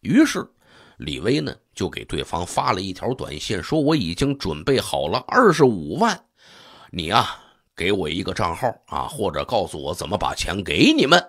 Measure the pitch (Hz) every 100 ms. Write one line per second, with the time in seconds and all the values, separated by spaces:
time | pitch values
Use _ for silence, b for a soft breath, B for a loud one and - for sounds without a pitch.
0 | 95 202 320 - - _ b b b b
1 | 76 67 90 147 143 - _ - 92 -
2 | - 78 67 - 87 - 135 101 95 90
3 | 104 - - 76 - 98 - 160 143 160
4 | 87 85 143 139 92 76 107 131 - 67
5 | 73 113 - 247 233 156 135 104 73 113
6 | 226 196 _ B B B B B B -
7 | 80 110 117 B B B _ - - 98
8 | 78 80 92 87 95 82 127 - _ 71
9 | 64 - 98 73 73 117 85 80 69 90
10 | 76 95 71 69 - 92 87 78 156 311
11 | - 175